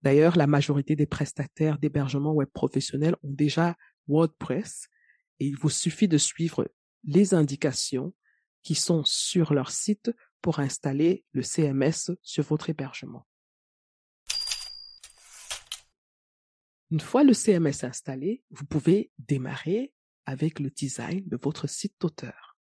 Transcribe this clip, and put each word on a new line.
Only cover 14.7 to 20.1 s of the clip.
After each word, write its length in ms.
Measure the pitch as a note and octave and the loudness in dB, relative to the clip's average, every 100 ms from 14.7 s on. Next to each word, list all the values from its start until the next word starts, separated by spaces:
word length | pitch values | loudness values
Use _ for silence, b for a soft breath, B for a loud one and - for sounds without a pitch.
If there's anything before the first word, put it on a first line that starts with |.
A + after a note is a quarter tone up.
| - - _ - _ - - - - - - _ _ _ _ _ _ _ _ _ _ _ | -20 -20 _ -20 _ -20 -20 -14 -14 -12 -16 _ _ _ _ _ _ _ _ _ _ _
Une 100 | D#3+ | -6
fois 220 | - B3 | 0 4
le 120 | C#4+ | 6
C 180 | A3+ - | 6 4
M 140 | F#3 D#3+ | 4 4
S 180 | C#3+ | 0
installé, 580 | B2+ B2+ - C3 D#3 A#3 _ | -8 -10 -10 -6 -6 -6 _
vous 160 | - | -16
pouvez 480 | C#3+ D#3 D3+ F#3+ - _ | -4 -2 4 2 2 _
démarrer 720 | A#2 C#3 B2+ C3+ - G3+ C4+ _ _ | -4 -2 -2 -8 -2 -2 -4 _ _